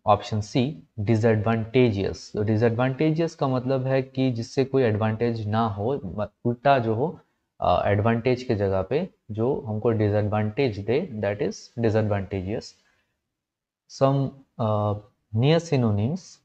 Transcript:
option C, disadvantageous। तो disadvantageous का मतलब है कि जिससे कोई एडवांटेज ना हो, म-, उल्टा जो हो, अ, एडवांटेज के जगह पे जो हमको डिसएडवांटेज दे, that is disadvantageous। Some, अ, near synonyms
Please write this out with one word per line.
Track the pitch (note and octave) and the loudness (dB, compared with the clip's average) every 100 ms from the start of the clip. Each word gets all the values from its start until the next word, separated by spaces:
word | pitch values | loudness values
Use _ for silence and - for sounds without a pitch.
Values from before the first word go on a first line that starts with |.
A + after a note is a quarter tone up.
| G#2+ | 0
option | G#2 - G#2+ | 0 0 -6
C, | G#2 C#3+ B2+ D#3 - - | -2 -2 -2 -4 -14 -6
disadvantageous। | G2+ A2+ A#2 A2 G#2+ A2+ A2 B2+ B2 G2+ F#2 F2 - | 0 4 4 2 2 -2 0 4 4 2 -2 -6 -8
तो | - | -4
disadvantageous | G#2+ G#2+ A2+ A2 C3 C3 D#3 D#3 E3 | 0 2 2 2 -2 0 0 0 -2
का | - C#3+ | -2 -2
मतलब | B2+ B2+ C3+ C3 | -2 -2 -2 0
है | C3+ | 0
कि | C3 - C3 | -2 -2 0
जिससे | A#2 A2+ - | -2 -4 -2
कोई | C3+ C3+ | 0 2
एडवांटेज | A#2+ G#2+ A2 A2 A#2+ A2+ G#2 | 2 2 0 0 -2 -2 -2
ना | A2 A2+ | 0 -2
हो, | G2+ G#2+ C#3+ | -2 -4 -4
म-, | F#2 G2 G#2 _ | -6 -8 -8 _
उल्टा | A#2+ A#2+ C#3 C#3 | -4 0 2 2
जो | A2+ | 2
हो, | A2 D3+ - _ _ _ - | 0 -2 -6 _ _ _ -2
अ, | F2+ F2+ G#2 | 2 2 2
एडवांटेज | G2+ A2 A#2 B2 B2 | 2 2 2 0 -2
के | - | -2
जगह | G#2 G2 F#2+ | -2 0 -2
पे | F#2 C#3 F#3 _ - | -2 -4 -4 _ -12
जो | A2 A#2 D3 | -4 -2 -2
हमको | A2 G#2+ A#2+ | -6 -2 0
डिसएडवांटेज | A2 G#2+ G#2 G#2 G#2+ G#2+ G#2+ C#3 G2 | 2 2 2 0 0 -2 0 -2 -2
दे, | G2+ C3 D3 | -2 -2 -2
that | G#2+ G2+ G2+ | -4 -4 -2
is | E3+ - - - | -4 -6 -12 -2
disadvantageous। | A2+ G#2+ G#2+ G2+ F#2 G2 F#2 A#2+ - - _ _ _ _ _ _ _ _ _ _ _ - | 0 2 0 -2 -4 -6 -4 -6 -10 -20 _ _ _ _ _ _ _ _ _ _ _ 0
Some, | C3+ C#3 C3+ - _ - | 2 2 -2 -6 _ -4
अ, | A2 G#2+ G#2 G2+ - _ - A2 | -2 0 0 -4 -8 _ -6 2
near | C3+ E3 E3 | 4 4 2
synonyms | C#3 A#2 G2+ A2+ F#3 - - | 2 2 2 0 -4 -10 -10